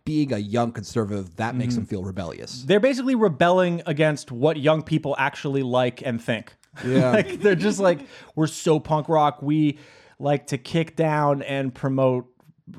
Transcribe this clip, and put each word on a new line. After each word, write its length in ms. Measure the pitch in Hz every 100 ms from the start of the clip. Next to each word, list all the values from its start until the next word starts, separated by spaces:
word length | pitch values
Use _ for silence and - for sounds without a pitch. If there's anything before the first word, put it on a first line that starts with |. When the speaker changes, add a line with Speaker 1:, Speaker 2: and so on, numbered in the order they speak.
Speaker 1:
being 280 | - 151 139
a 60 | 110
young 340 | 104 117 117
conservative, 640 | 117 101 120 101 101 92 85
that 180 | 113
makes 200 | 127 123
Speaker 2:
Mm-hmm. 80 | 117
Speaker 1:
them 40 | 107
feel 160 | 101
rebellious. 600 | 95 92 82 - - 123
Speaker 2:
They're 160 | 135 202
basically 340 | 254 262 262
rebelling 680 | 247 214 135 175 185 180 170 175
against 460 | 147 156 143 -
what 240 | 120 147 156
young 260 | 143 156
people 320 | 151 160 151 131
actually 460 | 135 - 147 139
like 400 | 127 123 127 123
and 160 | 131 117
think. 340 | 123 110 - _ _ -
Speaker 1:
Yeah. 280 | 127 131 127
Speaker 2:
<laughs> 80 | 214
Like, 200 | - -
they're 140 | 202
just 240 | 170 208 196
like, 220 | 190 170 - - -
"We're 140 | - 156
so 320 | - 175 156
punk 280 | - 151 143
rock. 320 | 156 147 143
We 380 | 143 156 151 143 - - - -
like 300 | 143 156 -
to 100 | 135
kick 380 | - 165 160 -
down 460 | 160 151 147 139
and 300 | 120 139 135
promote 520 | - 135 135 131 123 - _ _ _ -